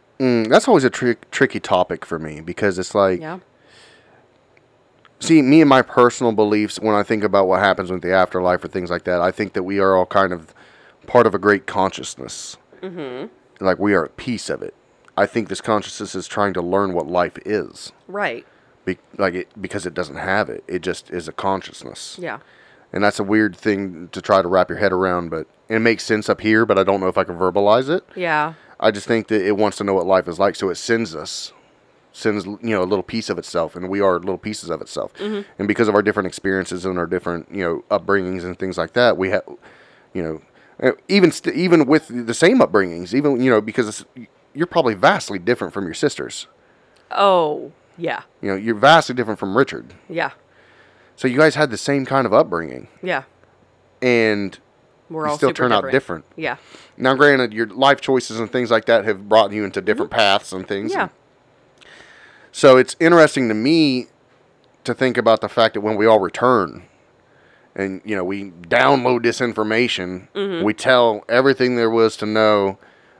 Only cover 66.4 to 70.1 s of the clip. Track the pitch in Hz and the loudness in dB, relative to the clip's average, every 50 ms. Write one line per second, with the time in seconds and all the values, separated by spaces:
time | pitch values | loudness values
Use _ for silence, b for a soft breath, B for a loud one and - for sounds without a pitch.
66.4 | 120 127 127 110 92 76 53 - - _ _ _ _ _ _ b b b b b | 2 2 2 2 0 -2 -6 -12 -20 _ _ _ _ _ _ b b b b b
67.4 | b b b b b b - - 98 98 95 95 - 104 107 95 90 92 101 101 | b b b b b b -8 -8 -6 -6 -8 -10 -10 -8 -6 -6 -6 -6 -6 -8
68.4 | 98 98 85 85 87 85 120 120 131 135 143 131 120 127 127 117 117 117 110 - | -10 -14 -16 -18 -6 -2 2 2 4 4 4 4 2 2 2 2 2 0 0 0
69.4 | 127 117 107 110 107 107 110 117 123 117 - - 92 90 | -2 -2 -2 -2 -2 0 2 2 0 0 -2 -4 -6 -8